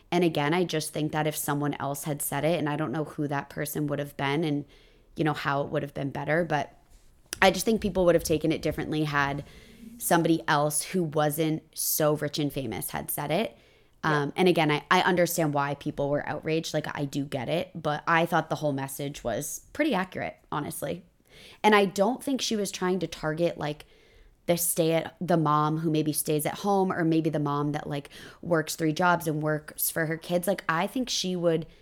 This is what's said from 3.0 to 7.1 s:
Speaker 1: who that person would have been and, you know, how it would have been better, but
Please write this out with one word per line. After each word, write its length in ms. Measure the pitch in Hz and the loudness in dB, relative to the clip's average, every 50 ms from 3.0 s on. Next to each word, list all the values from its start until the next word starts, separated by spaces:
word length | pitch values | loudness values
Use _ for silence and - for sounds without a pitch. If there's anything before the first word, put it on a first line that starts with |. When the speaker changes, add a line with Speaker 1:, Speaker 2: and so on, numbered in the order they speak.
| 147 | -4
Speaker 1:
who 220 | 151 - - 147 | -4 -4 -4 -4
that 220 | 139 143 139 143 - | -2 -2 -4 -4 -6
person 380 | - 160 151 - - 156 151 | -8 -8 -6 -4 -2 -2 -2
would 120 | 147 143 139 | -2 -2 -4
have 180 | 143 139 - | -4 -6 -4
been 260 | - 143 139 139 156 165 | -2 -2 0 0 0 0
and, 220 | 156 147 143 143 - - - - - _ _ _ _ - | 0 0 -2 -4 -8 -18 -20 -20 -20 _ _ _ _ -4
you 80 | 165 160 | -2 0
know, 100 | 151 147 | 0 0
how 280 | - - 151 139 143 | 0 -2 -2 0 0
it 80 | 143 - | -2 -2
would 140 | - 147 143 | -2 -4 -4
have 100 | 139 - | -4 -6
been 160 | 147 139 139 | -6 -6 -6
better, 340 | - 143 143 147 151 170 175 | -6 -6 -2 0 2 0 2
but 300 | 151 151 143 - - - - _ _ - - _ - | 2 0 -2 -2 -4 -10 -20 _ _ -20 -20 _ -20